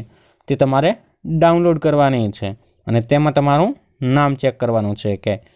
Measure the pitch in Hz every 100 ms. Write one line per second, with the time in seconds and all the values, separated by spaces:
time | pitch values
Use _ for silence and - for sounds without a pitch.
0 | 107 _ _ _ - 143 135 135 156 226
1 | _ _ - 160 165 170 175 160 156 147
2 | 139 131 107 98 98 104 _ _ - 113
3 | 120 143 151 147 143 143 196 285 _ _
4 | 127 139 143 135 135 123 120 113 104 101
5 | 107 98 - 101 -